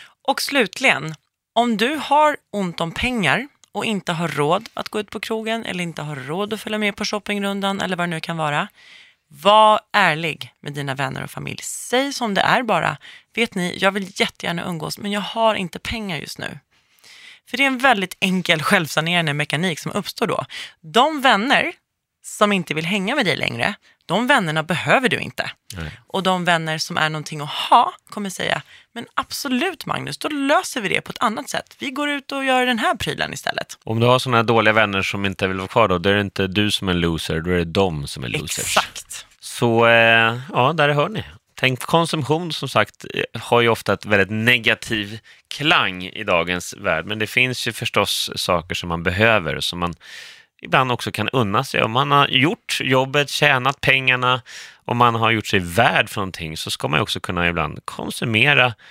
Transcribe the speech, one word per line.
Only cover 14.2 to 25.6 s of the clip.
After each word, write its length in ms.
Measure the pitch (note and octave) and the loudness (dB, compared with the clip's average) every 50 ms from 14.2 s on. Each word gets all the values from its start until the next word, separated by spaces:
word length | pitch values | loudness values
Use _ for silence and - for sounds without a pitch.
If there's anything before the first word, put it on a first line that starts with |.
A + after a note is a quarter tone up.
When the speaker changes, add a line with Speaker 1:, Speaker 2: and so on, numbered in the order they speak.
Speaker 1:
jättegärna 440 | - - - - - F3+ E3+ E3+ - | -2 -2 -2 -6 -6 -6 -6 -4 -6
umgås, 320 | - F3 D#3+ D#3 D#3 - | -6 -6 -6 -6 -8 -8
men 140 | - - G3+ | -8 -6 -6
jag 100 | G3+ G#3 | -6 -4
har 340 | F#3 - - A3+ A3+ A3+ G#3 | -6 -6 -2 0 2 2 2
inte 240 | - F#3+ E3 - - | 0 -4 -6 -8 -10
pengar 380 | - - A#3+ A#3 G#3+ G3 E3+ | -10 -8 -8 -8 -6 -6 -8
just 200 | C#3+ - - - | -8 -8 -10 -10
nu. 220 | - - - - C#3+ - _ _ _ _ _ _ _ _ - - - - - - - _ - | -10 -10 -10 -10 -12 -16 _ _ _ _ _ _ _ _ -20 -20 -20 -20 -20 -20 -20 _ -8
För 80 | - | -2
det 60 | B3 C#4 | 0 0
är 40 | |
en 100 | C4+ C4 | 0 2
väldigt 400 | A#3+ B3+ C#4 A#3+ G3 F#3+ F3 - - | 4 4 4 4 4 2 -2 -4 -2
enkel 420 | F#3 F#3+ F#3 F#3 E3+ - E3+ D#3 D3 | 0 0 0 0 2 2 0 0 2
självsanerande 720 | - G#3 F#3+ E3 C#3 - D#3 D#3 E3 F3 F3 E3 D3+ C#3+ | 2 2 2 2 0 -2 -2 0 0 0 0 0 0 0
mekanik 460 | D3 D3+ - - C#3+ F3+ F#3+ D#3 - | -2 -2 -2 0 0 0 0 -2 -4
som 120 | - D#3 | -6 -6
uppstår 360 | - G#3 - - - - A#3+ | -4 -4 -6 -6 -6 -4 -2
då. 180 | F3+ - - C#3 - - - - - - _ | -2 -2 -2 -4 -6 -10 -14 -16 -16 -18 _
De 400 | - D#3+ D3+ A3 C4 D#4 D#4+ D4 | -18 0 4 4 4 4 2 2
vänner 500 | B3+ C4+ A3+ G3 G#3+ C#4+ B3 E3+ - E4 - - _ _ _ _ _ _ _ _ - | 4 4 4 4 4 2 2 2 2 0 -6 -10 _ _ _ _ _ _ _ _ -18
som 240 | - - - G#3+ G#3 | -16 0 2 2 4
inte 220 | G3+ F#3 E3 - F#3 | 4 2 0 -2 -4
vill 120 | D#3 D#3+ | -4 -4
hänga 300 | E3+ G3+ G3+ F3+ G3+ C4 | -2 -2 -2 -2 -2 -2
med 100 | D4+ A#3 | 0 0
dig 100 | E3+ C#3+ | 0 0
längre, 380 | - G1+ - A#2+ A#2 - - G#3 - _ _ _ _ _ | 0 -2 -2 -2 0 0 -2 -2 -4 _ _ _ _ _
de 220 | - D#3+ G3+ B3 | -4 -2 0 2
vännerna 360 | B3 C#4+ B3+ F#3+ D#3+ D3+ D#3 D#3 | 4 2 2 2 0 -2 -2 -2
behöver 460 | D#3+ F3+ C3 G2+ C3+ F#3+ B3+ C4 G#3+ | -2 -4 -2 2 2 2 4 4 2
du 100 | C#3 - | 0 -2
inte. 320 | - - - - - - - _ | -4 -6 -6 -6 -6 -6 -10 _